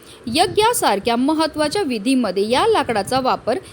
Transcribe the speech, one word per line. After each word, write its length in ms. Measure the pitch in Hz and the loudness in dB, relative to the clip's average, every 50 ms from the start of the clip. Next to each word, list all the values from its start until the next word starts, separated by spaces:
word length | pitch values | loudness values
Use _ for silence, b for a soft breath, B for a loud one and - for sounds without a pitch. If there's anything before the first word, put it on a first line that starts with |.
| B B B B B | B B B B B
यज्ञासारख्या 920 | - - 311 381 392 339 403 427 453 494 - 359 269 208 202 196 240 233 | -4 0 0 0 2 2 2 2 2 2 2 0 0 0 0 0 0 0
महत्त्वाच्या 680 | 233 262 285 320 302 320 302 - 302 302 302 302 415 403 | 0 2 0 2 0 0 -2 0 -2 -2 -2 0 -2 -2
विधीमध्ये 680 | 277 247 214 196 254 269 254 240 196 180 196 202 220 | -2 -2 -2 0 0 0 2 2 0 0 0 0 0
या 180 | 240 285 370 | 2 2 2
लाकडाचा 540 | 453 440 349 277 - 233 302 294 - 254 262 | 2 2 2 2 0 -2 -2 -2 -2 -2 -2
वापर 380 | 254 254 202 - - 208 247 392 B B | 0 0 -2 -2 0 -2 -4 -4 B B